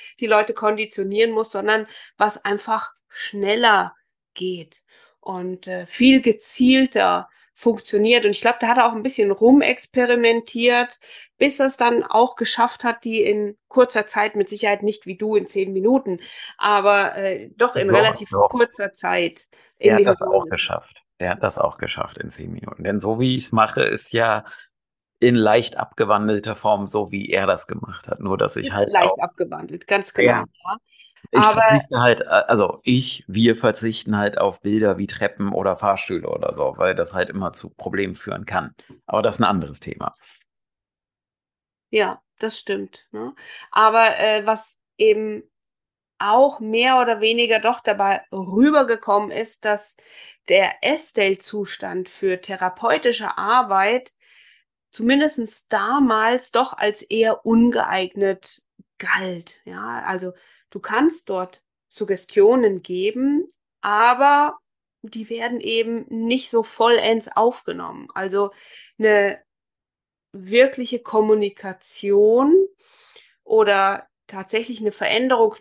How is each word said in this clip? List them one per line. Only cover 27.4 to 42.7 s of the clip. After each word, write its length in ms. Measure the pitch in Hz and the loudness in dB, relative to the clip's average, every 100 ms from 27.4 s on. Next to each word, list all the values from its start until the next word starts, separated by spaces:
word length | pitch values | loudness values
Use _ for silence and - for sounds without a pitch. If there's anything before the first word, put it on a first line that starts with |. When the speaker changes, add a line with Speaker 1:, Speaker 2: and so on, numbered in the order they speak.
| 98 | 2
Speaker 2:
das 200 | 90 - | 0 -2
gemacht 400 | - - 87 - | -12 -12 -16 -12
hat. 120 | - | -10
Nur, 180 | 98 98 | -4 -2
dass 180 | 107 - | -2 -2
ich 160 | - | -6
halt 160 | 101 101 | -2 0
Speaker 1:
Leicht 120 | 196 | 4
Speaker 2:
auch 160 | 180 - | 2 2
Speaker 1:
abgewandelt, 680 | 175 - 170 156 151 170 - | -4 -6 -8 -8 -14 -16 -4
ganz 260 | 202 196 - | -2 -2 0
Speaker 2:
Ja. 280 | 120 117 | 2 2
Speaker 1:
genau, 20 | 113 _ 180 | -2 _ -12
ja. 120 | 220 _ _ _ _ - | -12 _ _ _ _ -2
Speaker 2:
Ich 180 | 190 214 | 4 4
Speaker 1:
Aber 40 | |
Speaker 2:
verzichte 480 | 214 220 220 - 123 | 6 4 4 0 2
halt, 200 | 123 113 | 2 2
äh, 40 | - | 2
also 540 | 95 - 110 92 - | 2 2 2 0 -2
ich, 420 | - 123 131 - - | 0 0 0 -8 -8
wir 280 | 101 117 113 | 2 2 4
verzichten 600 | 113 107 113 110 - 104 | 0 -2 -4 -6 -4 -2
halt 200 | 101 - | -2 0
auf 240 | 101 90 | -2 -2
Bilder 360 | 101 107 107 92 | -4 0 0 0
wie 100 | 98 | -4
Treppen 440 | - 101 - 101 | -4 -6 -4 -6
oder 240 | 95 95 90 | -2 -2 -2
Fahrstühle 520 | 104 95 - 87 - | 0 -2 -4 -6 -6
oder 260 | 78 80 73 | -6 -6 -4
so, 200 | 67 - | -4 0
weil 180 | 90 90 | -2 0
das 180 | 85 | -4
halt 160 | 92 92 | -4 -6
immer 240 | 95 90 | -6 -8
zu 160 | - - | -10 -16
Problemen 460 | - 95 98 95 90 | -14 -8 -6 -6 -8
führen 300 | 104 95 98 | -12 -12 -6
kann. 300 | 95 73 - _ - - | -8 -8 -14 _ -20 -4
Aber 140 | 104 | -2
das 140 | 107 - | 0 0
ist 60 | |
ein 40 | 98 | 0
anderes 340 | 98 73 73 | -2 -6 -12
Thema. 340 | - - - - - _ _ _ _ _ _ _ _ _ _ _ _ _ _ _ _ | -14 -12 -12 -12 -20 _ _ _ _ _ _ _ _ _ _ _ _ _ _ _ _
Speaker 1:
Ja, 300 | 214 190 - _ _ | -2 -2 -4 _ _
das 200 | 220 - | -8 -8
stimmt, 480 | - | -8